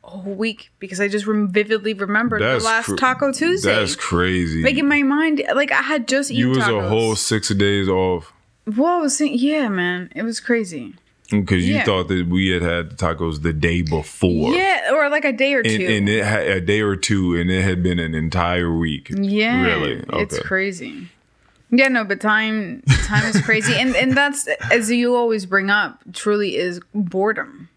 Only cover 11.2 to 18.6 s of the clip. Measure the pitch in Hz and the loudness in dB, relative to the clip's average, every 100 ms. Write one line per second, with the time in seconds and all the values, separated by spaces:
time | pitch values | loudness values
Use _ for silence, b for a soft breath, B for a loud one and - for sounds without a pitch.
11.2 | _ 104 95 92 90 208 - 95 87 92 | _ -2 2 2 4 2 2 0 0 0
12.2 | 87 90 95 90 85 85 80 - 87 80 | 2 2 2 0 0 -2 -4 -4 -2 0
13.2 | 82 76 82 78 85 87 82 80 78 - | -4 -2 -2 0 0 0 0 -2 -4 0
14.2 | 92 76 76 339 381 370 - 277 285 294 | 2 2 0 0 0 0 0 0 2 0
15.2 | 302 233 269 277 220 107 185 107 101 107 | -2 0 0 0 0 0 0 2 2 2
16.2 | 101 107 73 95 87 104 107 95 - 101 | 0 0 0 0 0 2 2 -2 0 0
17.2 | 90 85 87 92 95 90 90 87 82 80 | 2 2 2 2 2 2 0 0 -2 -2
18.2 | 80 90 85 90 | -2 0 0 0